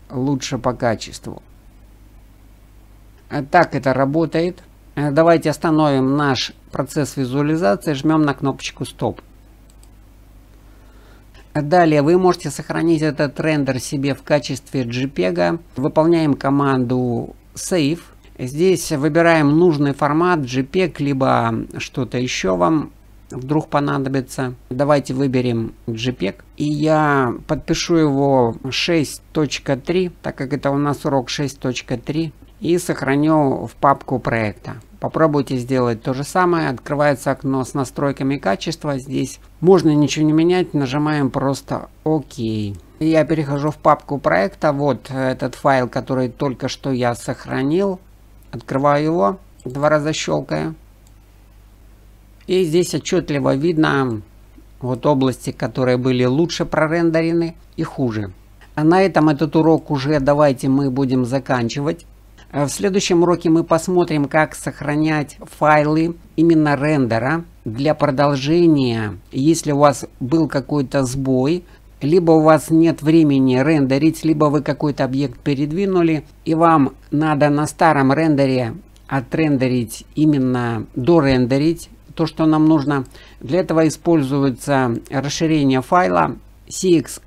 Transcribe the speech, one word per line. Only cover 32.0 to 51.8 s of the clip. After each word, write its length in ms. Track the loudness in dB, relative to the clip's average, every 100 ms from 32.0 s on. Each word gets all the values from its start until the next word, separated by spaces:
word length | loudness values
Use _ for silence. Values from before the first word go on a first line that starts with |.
| -6 -6 -6 -10 -20 -8
и 180 | -2 -2
сохраню 880 | -2 -4 -2 0 2 2 2 -2 -6
в 80 | 0
папку 400 | 0 0 -2 -6
проекта. 600 | -2 -2 -2 -6 -12 -16 -18 -10
Попробуйте 560 | -6 0 2 2 -2 -4
сделать 460 | -2 0 0 -2
то 120 | -4
же 120 | -6 -4
самое. 420 | 0 2 2 -2
Открывается 640 | -6 -6 0 0 0 -2
окно 320 | -4 -4 -4
с 100 | -4
настройками 640 | -6 -6 -4 -4 -2 -4 -2
качества. 600 | -2 -4 -6 -6 -6 -6
Здесь 420 | -6 -6 -6 -8 -20 0
можно 340 | 4 6 6 4
ничего 300 | 2 0 2
не 80 |
менять, 400 | 2 2 0 0
нажимаем 560 | -2 -2 -2 -2 0 -2
просто 580 | -2 -2 -4 -6 -10 -10 -8
«Окей». 720 | -4 -2 -4 -8 -4 -4 -6 -8 -16 -4
И 80 | 0
я 160 | 2
перехожу 480 | 2 0 -2 -2 -4
в 60 | 0
папку 400 | 2 2 0 -4
проекта. 560 | 0 0 0 -2 -2
Вот 360 | 0 0 -2 -6
этот 460 | -4 -4 -4 -6 -2
файл, 320 | 0 2 0
который 400 | -4 -4 -2 -4
только 400 | -4 -6 -4 -8
что 240 | -6 -6
я 240 | -2 -2 -4
сохранил. 840 | -8 -10 -8 -4 -2 0 -2 -4 -12 -20 -20 -20 -18
Открываю 520 | -16 -6 -2 2 2
его, 340 | 0 0 0 -2 -12 -16 -12
два 240 | -2 0
раза 240 | 2 0
щелкаю. 640 | -4 -4 -4 -4 -6 -6 -10 -18 -20 -20 -20 _ -20 -20 -20 -20 -20